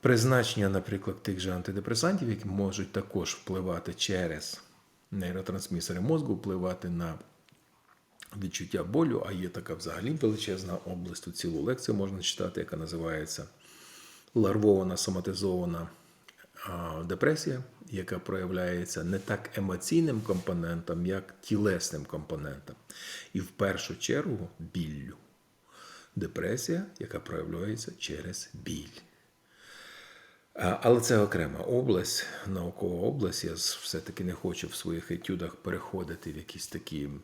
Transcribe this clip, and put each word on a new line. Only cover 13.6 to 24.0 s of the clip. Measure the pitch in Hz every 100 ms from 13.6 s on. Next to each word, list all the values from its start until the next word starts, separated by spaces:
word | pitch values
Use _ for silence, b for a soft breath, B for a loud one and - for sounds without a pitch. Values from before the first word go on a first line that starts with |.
| B B B B B B B -
ларвована | 101 107 104 98 92 90
соматизована, | - 92 90 90 98 90 87 85 85 B B B B - - - -
а, | 87 85 80
депресія, | 85 90 135 156 - 131 127 - -
яка | 95 92 90
проявляється | - 95 92 92 90 87 87 -
не | 85 95
так | 95 104 - -
емоційним | 98 92 - 165 165 117
компонентом, | 107 92 90 87 85 85 85 85 87
як | 95 95 -
тілесним | - 107 104 90 - 76 71
компонентом. | 78 76 78 71 69 71 - _ B B B B
І | -
в | 92
першу | - 98 92 -
чергу | -